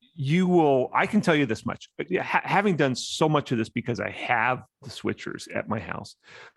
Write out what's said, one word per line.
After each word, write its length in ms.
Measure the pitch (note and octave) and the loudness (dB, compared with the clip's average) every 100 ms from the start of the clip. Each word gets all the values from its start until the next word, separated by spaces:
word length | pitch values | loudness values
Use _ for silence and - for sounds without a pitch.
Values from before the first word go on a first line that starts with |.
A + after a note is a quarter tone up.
| _ | _
you 320 | E3 C3+ E3+ F3+ | -6 0 2 4
will, 460 | F3 D3+ C3+ A2+ | 6 6 4 2
I 140 | C3+ F#3 | 0 2
can 140 | G#3+ | 2
tell 140 | - D3+ | 4 4
you 120 | C3+ | 2
this 180 | G#2+ - | -2 -4
much, 240 | F#2+ - - | -6 -8 -12
uh, 40 | D3+ | -4
yeah, 140 | F3+ | -4
ha-, 220 | - - | 0 -2
having 320 | C3 E3+ G#3 D#3+ | 2 2 2 2
done 180 | C#3 | 2
so 340 | B2 - - D#3+ | 0 -4 0 2
much 240 | D3+ - | 2 0
of 60 | A#2 | -2
this 120 | A2 | -2
because 300 | A#2 A#2+ G2+ | -4 -4 -4
I 120 | G2+ | -6
have 520 | - - A#2 A#2+ C3 - _ | -6 -2 0 0 -2 -8 _
the 80 | A#2+ | -18
switchers 560 | - G#2 G#2 - - - - | -6 -4 -4 -8 -10 -8 -6
at 120 | - | -4
my 120 | A2+ | -6
house, 380 | F2+ - - - - - - | -6 -10 -12 -18 -20 -20 -20